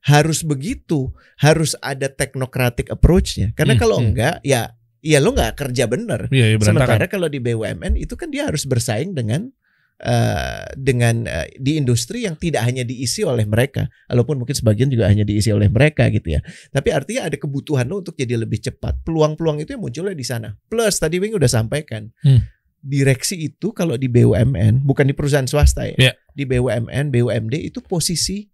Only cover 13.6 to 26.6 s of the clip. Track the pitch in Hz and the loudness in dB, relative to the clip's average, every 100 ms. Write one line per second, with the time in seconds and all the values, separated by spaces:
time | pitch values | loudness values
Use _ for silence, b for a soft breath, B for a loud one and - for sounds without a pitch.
13.6 | 135 - - b b 123 120 139 120 139 | 0 -2 -6 b b 0 0 -2 -4 0
14.6 | 110 104 135 120 107 104 104 104 107 104 | 2 2 2 2 4 4 4 0 2 4
15.6 | 101 101 247 - 117 107 85 73 B B | 4 4 2 4 2 0 -2 -4 B B
16.6 | B - - 160 - 247 170 147 147 139 | B -2 0 -2 -2 -6 -4 -6 -6 -6
17.6 | - 139 123 196 - - 123 117 110 - | -2 -2 -2 -6 -10 -8 -4 -4 -4 -6
18.6 | 139 - 117 - - 160 151 156 165 151 | -6 -8 -8 -6 -4 0 0 0 -4 -4
19.6 | 156 269 151 131 196 170 120 117 110 101 | -8 -8 -8 -8 -8 -8 -6 -6 -8 -16
20.6 | _ 226 220 - 156 175 208 214 131 120 | _ 0 0 0 -2 -2 -2 0 2 2
21.6 | 113 147 156 110 107 _ 139 127 B B | -2 -6 -6 -12 -12 _ 4 4 B B
22.6 | _ _ 135 139 135 127 - 180 156 _ | _ _ -6 0 2 2 -2 -6 -8 _
23.6 | 185 - 170 127 131 120 117 107 135 92 | -8 -4 -4 -2 2 4 4 4 2 2
24.6 | 107 123 139 135 139 139 143 143 127 147 | 4 4 2 2 2 2 0 0 0 4
25.6 | 123 - 107 - 127 - _ - 135 127 | 2 2 -4 2 2 2 _ -8 -2 0